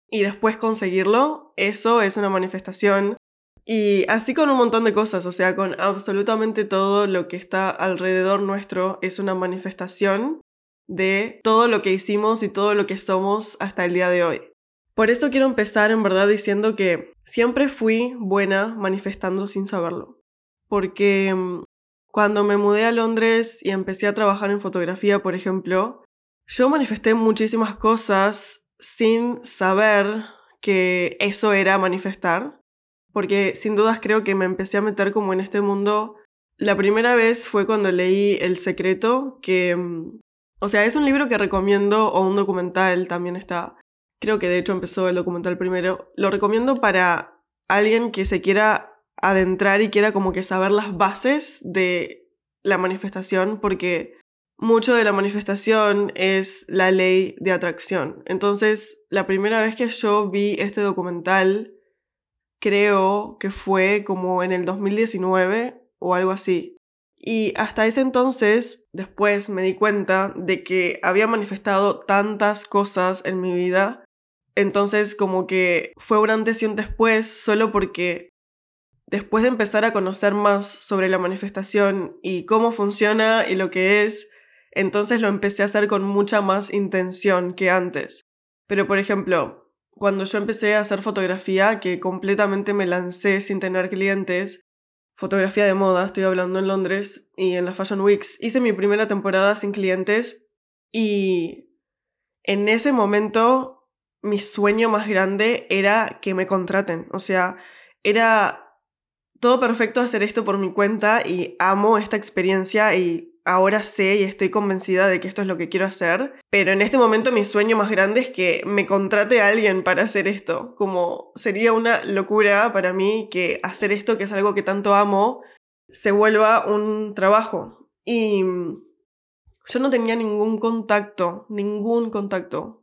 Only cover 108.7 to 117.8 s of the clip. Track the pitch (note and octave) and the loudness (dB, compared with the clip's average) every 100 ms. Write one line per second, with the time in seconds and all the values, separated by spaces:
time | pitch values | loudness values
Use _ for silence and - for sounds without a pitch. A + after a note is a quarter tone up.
108.7 | _ _ _ _ _ _ _ A#3+ B3+ B3 | _ _ _ _ _ _ _ 2 4 2
109.7 | A#3 A3 A#3 B3 A3+ G#3 A#3 G3+ G3+ F#3+ | 0 0 0 0 0 -2 -2 -2 -2 -2
110.7 | F#3 G3+ A3 G#3 A3+ - F3+ F3 - F3+ | 0 0 2 2 2 0 -4 -6 -2 0
111.7 | G3 G#3 A3 G#3 G#3+ G#3+ - F#3 F#3+ F#3+ | 4 4 2 2 -6 -4 -2 0 0 0
112.7 | G#3+ G#3+ F#3 F3+ E3 - _ - F#3 F#3+ | 2 2 2 0 -2 -8 _ -2 2 4
113.7 | G#3 G#3 - F#3+ G3+ F#3+ G3 F#3+ G3 G3+ | 2 -2 0 2 2 0 -2 -2 0 -2
114.7 | F#3+ F#3 F#3 G3 F#3 F#3 F#3+ G3 F3 E3 | -2 0 2 2 2 -4 -6 -4 -4 -4
115.7 | F#3 F#3+ F#3+ F3 F3+ C#4 - _ G3+ F#3+ | -2 -2 -2 -2 0 -2 -8 _ 0 2
116.7 | G3 G#3 C4+ A#3 A3 A3 A#3+ G3+ G#3 G#3+ | 2 2 4 4 4 2 0 0 0 2
117.7 | A3 | 2